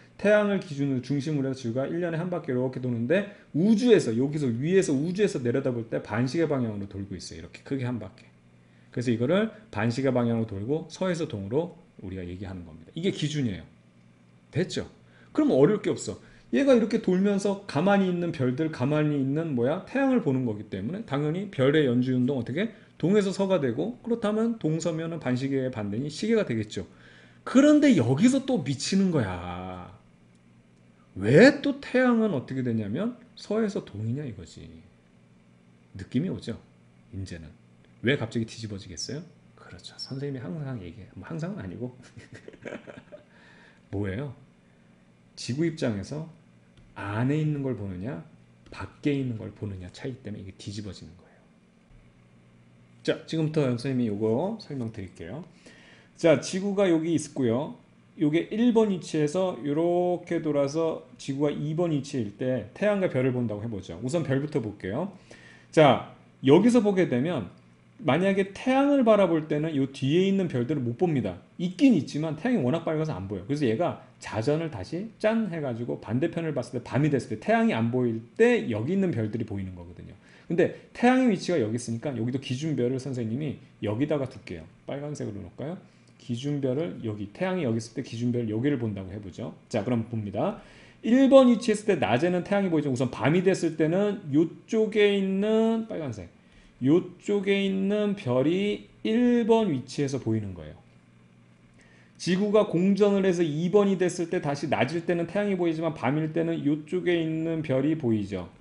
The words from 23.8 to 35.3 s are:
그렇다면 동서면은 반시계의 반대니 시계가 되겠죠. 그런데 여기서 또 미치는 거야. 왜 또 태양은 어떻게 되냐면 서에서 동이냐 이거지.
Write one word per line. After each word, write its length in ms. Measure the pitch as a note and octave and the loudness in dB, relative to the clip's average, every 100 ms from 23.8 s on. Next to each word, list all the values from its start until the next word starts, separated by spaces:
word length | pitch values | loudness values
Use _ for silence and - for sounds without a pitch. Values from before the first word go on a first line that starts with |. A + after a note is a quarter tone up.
| F#3 B3 | -4 -6
그렇다면 560 | - A#3 G#3 G#3+ A#3 A3+ | -4 -2 0 0 0 0
동서면은 600 | D#3 D#3+ F3 D#3+ E3 E3 | -2 0 -2 -4 -4 -6
반시계의 500 | C3+ B2 C3+ C3+ B2+ | -2 -2 0 -2 -2
반대니 400 | B2 G#2 G#2 D3 | -4 -4 -4 -6
시계가 360 | D3+ G#3+ A3+ G3 | -4 0 2 2
되겠죠. 400 | A2+ G#2 - F2 - - - - - | -2 -4 -8 -10 -14 -20 -20 -20 -18
그런데 520 | - B3 D4 D4+ D4 G3+ | 2 6 8 8 8 6
여기서 500 | A2+ C3+ A#3+ C4+ C4+ | 4 4 4 4 2
또 160 | B3 | -2
미치는 500 | C3 C3+ - G3 F#3+ | -2 -4 0 2 2
거야. 840 | D#3 G#2 F2+ F2 F2 F#2 F#2 F#2 - - _ _ _ _ _ _ _ _ _ _ - | 2 0 -4 -6 -8 -8 -10 -14 -20 -20 _ _ _ _ _ _ _ _ _ _ -4
왜 420 | G2+ C#3+ B3+ C#4 | 4 8 8 8
또 180 | C#4+ C#4 | 0 -4
태양은 520 | - B3+ B3+ A#3 A3 | -2 2 4 4 2
어떻게 300 | D3 - C3+ | -2 -4 -4
되냐면 560 | B2 A2+ G2+ B2+ A3 B3 - | -2 -2 -2 -4 -4 -6 -16
서에서 500 | - - G#3+ A3 G3 | -16 -6 -2 -2 -4
동이냐 400 | - G2+ A2 C3 | -8 -8 -6 -6
이거지. 580 | D3+ F#2+ E2 - E2 D#2+ F2 _ _ _ _ | -8 -12 -16 -18 -18 -20 -20 _ _ _ _